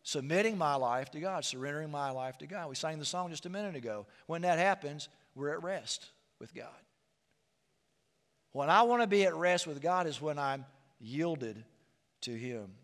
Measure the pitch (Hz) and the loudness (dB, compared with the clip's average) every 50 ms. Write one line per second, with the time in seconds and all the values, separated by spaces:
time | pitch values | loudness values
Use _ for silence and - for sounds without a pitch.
0 | - - - 147 131 143 165 190 214 226 214 185 160 147 143 135 127 120 123 131 | -8 -4 -4 -4 0 2 2 4 4 2 2 2 2 2 4 4 2 2 2 0
1 | 135 - - 151 170 190 190 160 143 - - 127 131 143 147 151 156 151 147 143 | -2 -4 -6 -6 -4 -4 -2 -2 -4 -4 -4 -4 -6 -4 -4 -4 -6 -6 -4 -4
2 | 139 135 131 131 131 131 127 - 151 147 190 196 165 147 131 - - 160 160 156 | -4 -2 -2 -4 -6 -6 -8 -10 -12 -10 -10 -8 -8 -8 -6 -4 -4 -4 -4 -4
3 | 143 - - 180 180 175 160 143 - 175 185 202 208 196 165 135 117 113 107 104 | -4 -4 -2 -4 -4 -4 -6 -8 -10 -8 -6 -6 -6 -6 -6 -6 -6 -6 -6 -6
4 | 101 - - - - - 165 170 175 180 165 160 180 196 185 190 - 143 147 147 | -8 -12 -18 -16 -8 -6 -4 0 2 2 4 4 4 4 2 2 -2 -6 -8 -8
5 | - - _ _ _ _ - 131 143 147 156 - 165 170 185 156 113 117 - - | -12 -14 _ _ _ _ -10 -6 -4 -4 -4 -4 -4 -4 -6 -6 -4 -6 -8 -8
6 | - - _ _ _ _ _ - 117 - - 117 117 120 - - _ _ _ _ | -8 -14 _ _ _ _ _ -18 -18 -14 -14 -14 -14 -14 -16 -20 _ _ _ _
7 | _ _ _ _ _ _ _ _ _ _ _ _ _ _ _ _ _ _ _ _ | _ _ _ _ _ _ _ _ _ _ _ _ _ _ _ _ _ _ _ _
8 | _ _ _ _ _ _ _ _ _ _ - 135 139 151 175 214 240 240 240 240 | _ _ _ _ _ _ _ _ _ _ -4 0 4 6 8 8 8 8 6 4
9 | 233 196 202 202 196 185 165 160 170 180 180 175 - 165 147 139 143 170 180 185 | 4 6 6 6 6 6 4 4 4 4 4 4 2 -2 -4 -2 0 2 2 2
10 | 175 156 139 120 147 151 147 143 139 135 135 139 127 - - _ _ _ _ - | 2 0 -2 -4 -4 -4 -2 0 0 0 0 -2 -6 -12 -20 _ _ _ _ -16
11 | 117 110 131 147 165 170 165 143 123 110 101 110 117 - _ _ _ _ _ _ | -12 -6 -4 -2 0 0 -2 -2 -4 -6 -8 -10 -14 -18 _ _ _ _ _ _
12 | _ _ _ _ - 123 117 113 123 127 120 113 101 95 95 117 | _ _ _ _ -8 -8 -6 -6 -6 -6 -6 -6 -8 -10 -14 -18